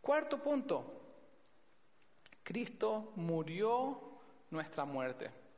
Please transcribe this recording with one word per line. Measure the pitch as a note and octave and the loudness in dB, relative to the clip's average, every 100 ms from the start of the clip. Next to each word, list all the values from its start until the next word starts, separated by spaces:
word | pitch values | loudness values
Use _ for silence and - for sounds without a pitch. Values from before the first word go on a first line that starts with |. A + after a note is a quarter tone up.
Cuarto | - D4 D4+ C#4+ | 6 4 4 0
punto, | C#4+ C#4+ B3+ D3+ A#2+ - - - - - - - - - - - - - - - | 2 2 4 0 0 -12 -16 -18 -20 -20 -20 -20 -20 -20 -20 -20 -20 -20 -20 -16
Cristo | - G3+ - - G#3+ G#3+ G#3+ - | -6 -4 -4 0 0 2 -2 -4
murió | E3 E3 D#3 E3+ A3 A#3+ C4+ C4+ - - - - - | 0 2 0 0 2 4 2 -2 -8 -16 -20 -20 -8
nuestra | D#3+ D3+ - | -6 -4 -2
muerte | C#3+ C3+ C3 B2+ A2 - - | -2 0 -2 -2 -8 -10 -20